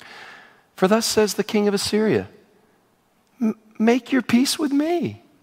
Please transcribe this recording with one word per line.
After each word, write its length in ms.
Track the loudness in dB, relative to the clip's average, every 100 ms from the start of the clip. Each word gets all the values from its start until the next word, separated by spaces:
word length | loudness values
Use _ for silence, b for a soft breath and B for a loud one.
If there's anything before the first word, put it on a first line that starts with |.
| B B B B B B B -2
"For 140 | 2
thus 160 | 2 2
says 300 | 0 0 -2
the 80 |
king 260 | -2 0 0
of 40 |
Assyria, 540 | 0 -2 0 0 0 -2 -12 _ _ _ _ _ _ _ _ _ _
'M-, 160 | -4 -4 _ -2
make 320 | 2 2 0
your 120 | -2
peace 360 | 2 2 2 -2
with 140 | -2
me 480 | 0 0 -2 -4 -8 _ _